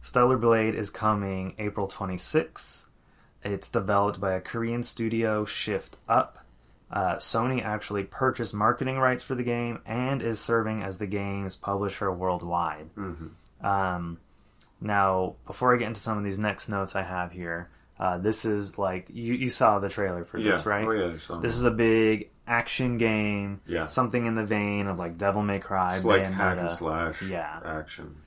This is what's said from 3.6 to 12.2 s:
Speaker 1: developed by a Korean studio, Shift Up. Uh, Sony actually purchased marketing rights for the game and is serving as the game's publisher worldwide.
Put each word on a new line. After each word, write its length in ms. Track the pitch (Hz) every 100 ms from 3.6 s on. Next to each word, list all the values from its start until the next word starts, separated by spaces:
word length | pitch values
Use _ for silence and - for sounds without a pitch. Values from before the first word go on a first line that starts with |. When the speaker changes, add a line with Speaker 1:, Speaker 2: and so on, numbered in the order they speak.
| -
Speaker 1:
developed 500 | 117 98 101 101 95
by 120 | 98
a 60 | 92
Korean 420 | - - 117 117
studio, 640 | 120 - 113 113 113 107 104
Shift 500 | - - 98 - - -
Up. 360 | 117 - - - - _ _ _
Uh, 220 | 107 95 82
Sony 460 | - 117 120 131
actually 420 | - 107 - 104
purchased 500 | 98 - 131 - 113
marketing 440 | 104 107 120 131 131
rights 240 | 131 123
for 120 | -
the 80 | 127
game 380 | 120 120 120 117
and 380 | - 113 127 135
is 160 | 117 110
serving 420 | - 117 110 110
as 120 | 98 95
the 80 | 104
game's 480 | 101 101 98 98 -
publisher 540 | - 98 101 - 101
worldwide. 760 | 90